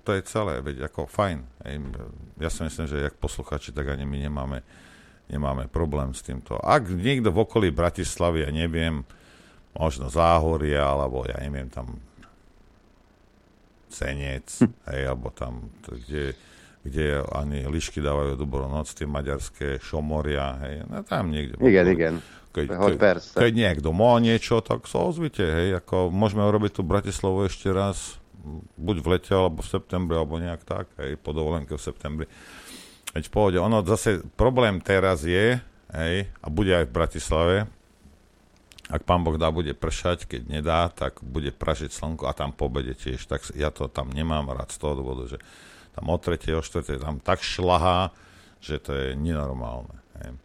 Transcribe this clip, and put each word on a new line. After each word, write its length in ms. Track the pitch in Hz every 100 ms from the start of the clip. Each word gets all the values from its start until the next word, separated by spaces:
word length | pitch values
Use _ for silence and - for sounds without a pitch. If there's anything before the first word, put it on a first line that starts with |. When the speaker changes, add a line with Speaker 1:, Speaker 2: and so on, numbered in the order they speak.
Speaker 1:
To 100 | -
je 140 | 98 -
celé, 320 | 110 101 65
veď 300 | 69 65 71
ako 160 | - 71
fajn, 340 | - 98 78 64 -
hej? 120 | - 71 67 - 60 - - -
Ja 140 | 80
si 100 | -
myslím, 240 | 80 - 73
že 140 | 71
jak 160 | 73 -
posluchači, 560 | 73 - - 71 -
tak 160 | 76 69
ani 160 | 67
my 140 | 69 69
nemáme, 400 | 71 73 67 65 - - - - - - -
nemáme 440 | 80 69 67 65
problém 420 | - 82 73 67
s 80 | 65
týmto. 380 | - 64 - 57
Ak 260 | - 143
niekto 460 | 98 90 110 135 110
v 120 | 87
okolí 280 | 110 113 95
Bratislavy, 720 | 69 85 87 82 - 87 80
ja 80 | 71
neviem, 540 | 76 85 80 80 76 - - - - - - -
možno 380 | - 80 69 65
Záhoria, 720 | 80 82 85 80 78 73 73
alebo 400 | 69 69 67 64
ja 140 | - 65
neviem, 320 | 69 69 65
tam 320 | 62 62 60 - - - _ _ _ _ _ _ _ _ _ _ _ _ _ _ _ _
Senec, 600 | - 69 69 69 65 - -
Speaker 2:
Hm. 100 | 123 - -
Speaker 1:
hej, 140 | 67
alebo 260 | 67 65 64
tam, 220 | - 62 60 57 -
t-, 160 | - 60
kde, 280 | 62 73 67 65 - - - _
kde 240 | - 71 76 71 -
ani 380 | 69 73 71 69
lišky 340 | 80 - -
dávajú 340 | 71 71 71 67
dobrú 300 | 71 67 67
noc, 240 | 73 73
tie 140 | - 76
maďarské 720 | 73 69 69 - - 71 67
šomoria, 800 | - 80 76 78 73 69 69 65
hej, 160 | 69 73 -
no 160 | -
tam 280 | 202 - 92
niekde. 280 | 76 69 -
Speaker 2:
Igen, 260 | 127 95 90
igen. 280 | 87 82 82 - - -
Speaker 1:
Keď, 160 | - 71
Speaker 2:
Hoď 180 | 90 101
Speaker 1:
keď, 80 | 80
Speaker 2:
perse. 360 | 104 87 - -
Speaker 1:
keď 160 | 117
niekto 360 | 113 104 73 76
má 280 | 85 117 117
niečo, 440 | 117 113 - 117
tak 240 | - 117 -
sa 160 | -
ozvite, 400 | 180 165 160 -
hej, 280 | 85 80 92 90
ako 340 | - 92 90
môžeme 320 | 95 107 104
urobiť 340 | 104 107 104 -
tú 40 |
Bratislavu 640 | 87 101 101 - 98 92 98
ešte 240 | - 98
raz, 480 | 95 98 92 - - - 95 73 80 -
buď 240 | - 85 90
v 100 | 80
lete, 240 | 90 -
alebo 280 | 95 92 80
v 80 | -
septembri, 440 | 95 - 90 87
alebo 240 | 82 76 82
nejak 240 | 87 85
tak, 220 | - 95 95 -
hej, 200 | 69 76
po 120 | -
dovolenke 420 | 76 78 82 71
v 80 | 73
septembri. 420 | - - 73 76 78 - - - - - - - -
Veď 160 | 82 -
v 80 |
pohode, 240 | 107 104 90
ono 240 | 98 113
zase 400 | 87 107 117 92 -
problém 440 | - 120 127 113 90
teraz 440 | - 95 95 87
je, 360 | 80 90 113 123 - - -
hej, 260 | 78 82 92 95
a 160 | - -
bude 220 | 76 98
aj 140 | 87 82
v 80 |
Bratislave, 640 | 85 82 80 - 80 85 95 107 - _ _ - _ _ _ _ _ _ - -
ak 160 | 76 -
pán 160 | 87
Boh 160 | 82 78
dá, 160 | 80
bude 160 | 80 76
pršať, 560 | 65 80 - 90 87 -
keď 160 | 65 58
nedá, 400 | 76 76 80 82
tak 320 | - 69 -
bude 320 | 62 71 69
pražiť 400 | - 82 73 73
slnko 320 | - 73 78 67
a 80 |
tam 160 | - 71
po 160 | - 71
obede 320 | 65 67 -
tiež. 240 | 65 64
Tak 240 | - 73 -
s-, 80 |
ja 160 | 71 76
to 160 | - 71
tam 240 | - 65
nemám 400 | 67 80 78 69
rád 240 | 62 -
z 80 | -
toho 160 | 76 69
dôvodu, 320 | 64 64 62
že 80 | 67 - - - - -
tam 160 | - 69
o 80 | 85
tretej, 400 | - 85 - 80
o 80 | -
štvrtej 320 | 87 76 69
tam 240 | 76 71
tak 160 | - 92
šľahá, 720 | - - 90 87 90 90 95 - - - - _
že 240 | - 73
to 80 | -
je 160 | 69 65
nenormálne, 800 | 67 78 78 69 65 58 60 64 - _ -
hej. 160 | 60 65